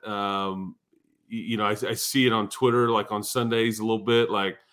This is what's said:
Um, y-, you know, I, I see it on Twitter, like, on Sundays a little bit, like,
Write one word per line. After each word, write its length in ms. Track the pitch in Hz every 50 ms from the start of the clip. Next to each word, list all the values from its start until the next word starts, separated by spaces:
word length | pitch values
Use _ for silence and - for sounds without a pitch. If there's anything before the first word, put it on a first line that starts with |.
| - 110
Um, 680 | 104 101 101 101 98 98 98 98 95 95 95 90 - _ _ _ _ _ _ _ _ _ _ _
y-, 140 | 113 117 82
you 100 | 113 117
know, 80 | 107 107
I, 60 | 104
I 220 | 104 107 - - 113
see 300 | - - - - 135 127
it 60 | 120
on 160 | 110 110 104
Twitter, 420 | 98 - - 127 120 120 123 120 117
like, 220 | 117 107 101 -
on 120 | 107 104 104
Sundays 560 | - - 127 117 113 117 113 113 117 107 107
a 40 | 107
little 220 | 113 113 110 98
bit, 240 | 117 120 117 117 -
like, 280 | 104 101 98 95 90 - _ _